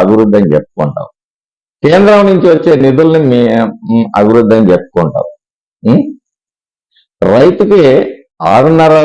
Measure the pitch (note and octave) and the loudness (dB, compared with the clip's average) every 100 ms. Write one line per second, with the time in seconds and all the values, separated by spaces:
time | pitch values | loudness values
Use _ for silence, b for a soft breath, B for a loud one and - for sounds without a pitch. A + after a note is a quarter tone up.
0 | F#2 G#2+ A2 G#2 F#2 D2+ - - D2+ - | 2 0 2 0 0 -2 -4 -8 -8 -8
1 | - _ _ _ _ _ _ _ D3 F3 | -14 _ _ _ _ _ _ _ -2 2
2 | G3+ G#3 G3+ F#3+ F3+ D#3+ F3 D3+ C3+ C3+ | 2 2 2 0 2 0 0 0 0 0
3 | D#3+ D#3+ C#3+ B2 A#2+ A2+ A2 - - A2+ | 0 0 0 0 0 0 -4 -6 -4 -4
4 | G#2+ G#2 G#2 A#2 A2 A2+ G2+ F2 - - | -2 -2 0 2 2 2 2 0 -2 -4
5 | D#2+ - - - _ _ _ _ A2 C#3 | -4 -6 -10 -14 _ _ _ _ -2 -2
6 | C#4+ - _ _ _ _ _ _ _ _ | -2 -10 _ _ _ _ _ _ _ _
7 | _ _ F#2 G#2+ D#3 - G3+ G3+ C#3+ C#3 | _ _ -2 0 0 0 0 2 2 0
8 | - - _ _ - G#2 C#3+ E3 D#3+ D#3 | -2 -10 _ _ -2 0 2 2 2 2